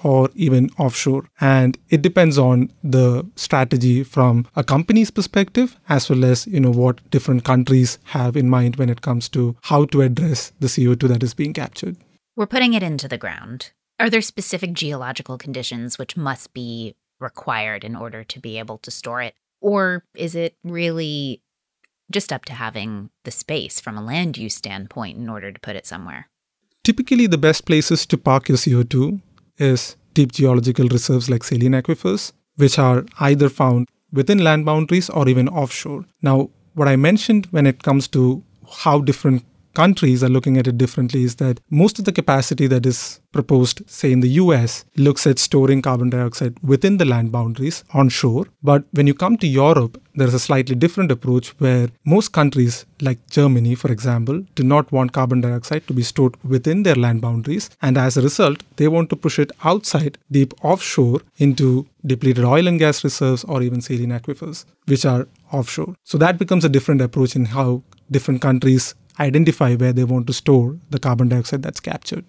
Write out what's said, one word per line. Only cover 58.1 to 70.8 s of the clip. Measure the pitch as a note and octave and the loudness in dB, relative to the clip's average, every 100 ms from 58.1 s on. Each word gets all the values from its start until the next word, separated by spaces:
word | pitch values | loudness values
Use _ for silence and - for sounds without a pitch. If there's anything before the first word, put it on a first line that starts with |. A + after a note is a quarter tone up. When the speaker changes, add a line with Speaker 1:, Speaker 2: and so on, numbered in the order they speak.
| B2+ | 2
Speaker 1:
a | |
result, | C#3 - D#3+ D3 - - | 0 2 0 0 -8 0
they | D3+ | 2
want | E3 D#3+ | 2 0
to | D#3 | -2
push | D#3 - | -2 0
it | C#3+ - | -2 -2
outside, | D#3+ G3+ - D3+ D3 - - | -2 -2 0 -2 -2 -6 -2
deep | C#3 C3 - D3+ | 0 0 -2 -2
offshore | F#3+ - - A#2+ C#3 - - | -2 -2 0 2 0 -4 0
into | C#3+ B2+ C3 B2+ C#3+ _ C3+ | 0 2 2 0 -4 _ -4
depleted | A#2+ C3 B2 | -2 0 2
oil | A#2+ D3+ F3+ | 4 4 2
and | E3+ | 2
gas | D3+ C#3+ | 2 0
reserves | C#3+ - C3+ B2 | -2 -2 0 -2
or | - C3+ | -4 -4
even | B2 B2 | -2 -4
saline | B2 A#2+ A#2+ | -4 -4 -4
aquifers, | A#2+ D3 C#3 D#3+ - - _ - | -6 -8 -12 -12 -14 -18 _ -2
which | C3+ C#3 | 0 2
are | B2 - _ - | 0 -4 _ -8
offshore. | C#3 A#2 - D#3 F#3 | -6 -6 -6 -10 -12
So | - C#3+ | -4 2
that | E3+ F3 | 2 2
becomes | F#3+ F3+ D#3 | 0 2 2
a | |
different | C3+ - C#3 | 2 2 0
approach | B2 C#3+ B2+ C3+ | 0 0 0 0
in | A2 | -2
how | C3+ B2+ B2 - _ - | -2 -2 -2 -6 _ -4
different | C#3 - B2+ | -4 -2 0
countries | C#3 B2+ C3 C3 - - _ - | 0 2 4 2 0 -10 _ -4
identify | C#3+ D3 E3 - B2+ A#2+ | 0 2 2 2 2 2
where | B2+ | 2
they | B2 A#2+ | 2 0
want | B2+ A#2+ | 0 -2
to | |
store | A#2+ - C3 A#2+ E3 | -2 4 4 4 -4